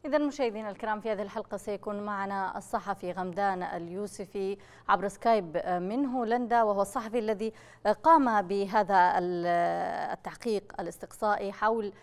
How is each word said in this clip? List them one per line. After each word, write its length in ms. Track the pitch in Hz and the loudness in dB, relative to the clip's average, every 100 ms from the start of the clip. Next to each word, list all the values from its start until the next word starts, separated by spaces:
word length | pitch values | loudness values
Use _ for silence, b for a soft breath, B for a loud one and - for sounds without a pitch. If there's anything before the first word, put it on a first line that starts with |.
إذا 140 | 311 294 | 0 0
مشاهدينا 520 | 294 285 247 214 220 | 0 0 -2 -2 -10
الكرام، 300 | 185 220 214 | -6 -4 -4
في 120 | 220 | -4
هذه 100 | 202 | -4
الحلقة 340 | 202 226 202 202 | -4 -8 -8 -8
سيكون 460 | - 196 214 202 | -6 -6 -6 -6
معنا 560 | 208 202 196 196 190 - | -6 -4 -4 -2 -4 -6
الصحفي 540 | - 220 196 196 180 | -6 -6 -4 -6 -6
غمدان 500 | 180 185 175 202 185 | -6 -6 0 0 0
اليوسفي 920 | 180 175 170 180 208 - 185 202 190 196 B B - | -4 -6 -8 -8 -8 -10 -10 -6 -4 -6 B B 0
عبر 200 | 196 196 | 2 2
سكايب 480 | - 233 220 170 165 - | 0 4 4 2 -4 -2
من 400 | 175 185 240 277 | -2 -2 -2 -2
هولندا، 560 | 254 226 240 233 233 | 0 0 0 2 2
وهو 200 | 214 202 | 4 2
الصحفي 360 | 196 262 220 240 | 0 -2 -4 -2
الذي 340 | 214 202 220 B B B - 214 | -2 -2 -4 B B B -2 4
قام 460 | 311 330 262 214 180 | 8 8 8 2 2
بهذا 680 | 202 196 214 196 196 180 185 | -2 2 2 4 6 6 4
التحقيق 1600 | 180 175 175 175 170 170 180 170 - - 185 - 240 202 196 - | 0 -2 0 2 2 0 -2 -4 -6 -8 -10 -8 -4 -4 -4 -10
الاستقصائي 720 | 170 - - - 214 208 196 | -10 -10 -16 -4 0 0 -2
حول 400 | 196 214 226 208 B | 0 0 0 -4 B